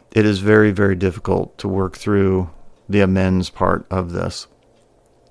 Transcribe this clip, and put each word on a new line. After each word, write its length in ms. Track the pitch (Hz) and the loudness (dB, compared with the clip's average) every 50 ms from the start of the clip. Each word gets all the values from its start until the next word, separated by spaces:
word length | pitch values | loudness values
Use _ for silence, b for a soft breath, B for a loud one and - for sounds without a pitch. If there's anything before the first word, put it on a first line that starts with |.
| b _ | b _
it 140 | - 110 104 | 0 0 2
is 140 | 107 101 92 | 2 0 0
very, 320 | 98 107 107 107 107 107 | 2 4 6 6 6 4
very 240 | 92 98 101 98 95 | 2 2 0 0 0
difficult 640 | 87 98 92 85 - - 92 92 92 - - - - | 0 -2 -2 -2 -4 -4 -2 -2 -2 -2 -6 -10 -10
to 80 | - | -6
work 280 | 98 95 98 95 90 - | -4 -2 -2 -4 -4 -6
through 540 | - - 110 104 98 98 95 92 92 90 82 - - - - - _ _ - | -8 -4 0 0 2 2 2 0 0 -2 -4 -10 -16 -20 -20 -20 _ _ -2
the 120 | 98 101 | 0 2
amends 480 | 98 92 92 95 95 92 92 92 90 - | 2 2 2 2 2 2 0 0 -2 -4
part 360 | - - 92 92 90 - - - | -4 -2 -2 -2 -2 -2 -6 -6
of 220 | 95 92 87 85 | -6 -6 -6 -6
this. 360 | 87 90 87 87 - - - - _ _ _ _ _ _ _ _ _ _ _ _ _ _ _ _ | -6 -6 -6 -8 -8 -12 -16 -20 _ _ _ _ _ _ _ _ _ _ _ _ _ _ _ _